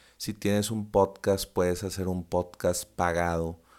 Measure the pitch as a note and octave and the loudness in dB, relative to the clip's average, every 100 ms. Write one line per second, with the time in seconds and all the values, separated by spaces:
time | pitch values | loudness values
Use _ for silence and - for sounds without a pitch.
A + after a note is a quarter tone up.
0 | - - - G#2 G2+ G#2 G#2 A2 G#2 G2+ | -20 -12 -10 -2 0 2 0 -4 2 4
1 | F#2+ - G2+ G2 - - F2+ F2+ F#2+ F#2+ | 4 2 0 0 0 0 0 0 -4 -4
2 | F#2 F2+ E2+ F2+ F2 - F2+ F2 - - | -4 -4 -2 -2 -2 -2 -2 -2 -4 -2
3 | F2 E2+ E2+ E2 E2 E2+ _ | 0 2 0 0 -4 -8 _